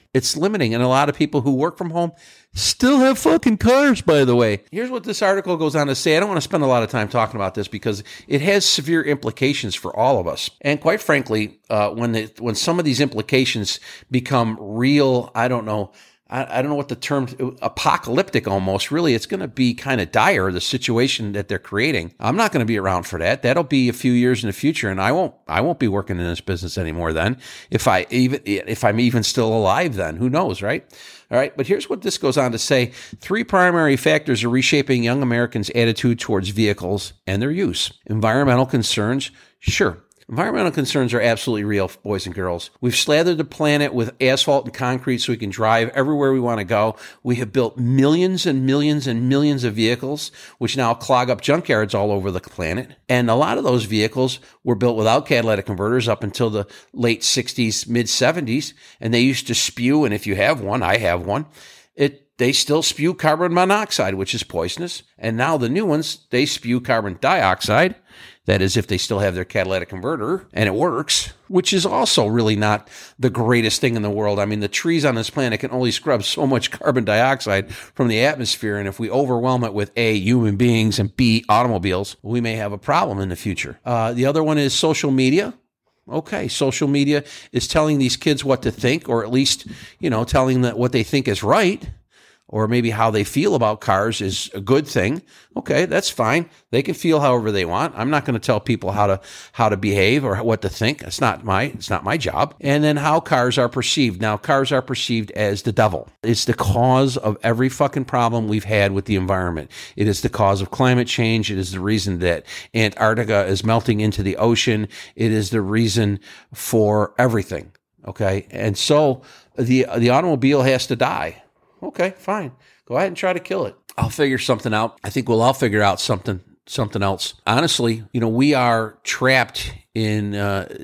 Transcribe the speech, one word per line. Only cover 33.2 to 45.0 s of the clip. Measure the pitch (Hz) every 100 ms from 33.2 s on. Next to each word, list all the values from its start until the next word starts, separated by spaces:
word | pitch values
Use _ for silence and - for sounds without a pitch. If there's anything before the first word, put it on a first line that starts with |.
| - 214
primary | 233 190 180 170 156 135
factors | - 156 151 117
are | 117
reshaping | 127 135 147 135 123
young | 117 131
Americans' | 131 120 120 113 101
attitude | - 117 113 123 117
towards | - 104 95
vehicles | 104 107 101 90 101 - - -
and | 95
their | 127
use. | 170 180 85 - - -
Environmental | 107 107 120 139 123 131
concerns, | 127 110 - 107 135 - - _ _
sure. | - - 165 87 _ _ -
Environmental | 120 190 - 185
concerns | 151 135 147 123
are | 117
absolutely | 113 113 - 107 104
real, | 101 92 -
boys | 104 98 95
and |
girls. | 87 90 87 - _
We've | 123 117
slathered | - 151 170 165
the | 147
planet | - 151 147 147
with | 123 113 -
asphalt | 127 135 - 139 123
and |
concrete | - 123 127